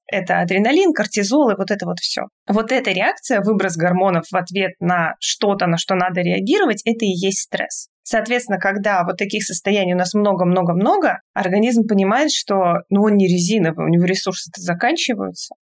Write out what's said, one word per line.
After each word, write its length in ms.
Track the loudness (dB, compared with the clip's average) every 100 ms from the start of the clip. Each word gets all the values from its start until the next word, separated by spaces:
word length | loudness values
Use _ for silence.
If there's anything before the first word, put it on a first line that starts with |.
| -8
Это 360 | -6 -2 0
адреналин, 500 | 0 2 2 4 4
кортизол 600 | 2 -2 -2 0 2 2
и 40 | 2
вот 140 | -2
это 140 | -4 -4
вот 140 | -6
все. 240 | -6 -6 -8 _ -2
Вот 240 | 0 2
эта 180 | 0 0
реакция, 500 | -2 -2 -2 -2 0
выброс 360 | 2 2 0 0
гормонов 480 | 2 2 2 2 0
в 60 | -4
ответ 360 | -2 -2 -2 -2
на 320 | -2 0 -2 -4
что-то, 460 | -6 -2 0 2 0
на 100 | 0
что 180 | 0 0
надо 240 | 0 0
реагировать, 600 | 0 0 2 2 2 0
это 220 | -2 -2 0
и 200 | 0 -2
есть 140 | -2
стресс. 480 | -4 -6 -6 -8 -14 _
Соответственно, 560 | -4 -2 0 -2 -2 -2
когда 460 | -2 -2 0 0 0
вот 120 | -2
таких 260 | -4 -4
состояний 500 | -4 -4 0 0 2
у 40 | 0
нас 160 | 0
много-много-много, 1040 | 0 0 2 2 2 2 2 2 2 0 -2 _
организм 540 | -4 0 2 2 2 2
понимает, 440 | 2 2 2 0
что, 500 | -2 -2 0 2 0 0
ну, 140 | 2
он 120 | 4 4
не 120 | 4
резиновый, 580 | 2 0 0 0 0 2
у 40 |
него 140 | 2 2
ресурсы-то 560 | 0 -4 -6 -10 -10
заканчиваются. 920 | -6 -2 -2 0 -2 -4 -4 -8 -14 -18